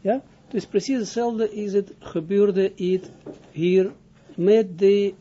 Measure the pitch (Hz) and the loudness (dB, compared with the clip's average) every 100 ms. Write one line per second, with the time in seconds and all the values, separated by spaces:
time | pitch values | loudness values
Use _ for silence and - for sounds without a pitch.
0 | 196 262 - _ _ 220 - 202 185 262 | 0 -2 -4 _ _ -8 -2 -4 -2 -4
1 | 196 233 240 226 220 214 208 196 196 - | -4 -4 -4 -2 -4 -4 -2 -2 -2 -14
2 | - 175 160 202 202 190 190 - 180 185 | -8 -8 -2 2 2 2 -2 -2 -2 -2
3 | 190 - - - - 147 175 185 185 - | -4 -20 -20 -20 -16 -2 2 2 2 -4
4 | _ _ _ - 175 220 202 165 196 202 | _ _ _ -2 2 4 2 2 4 4
5 | 202 190 | 0 -4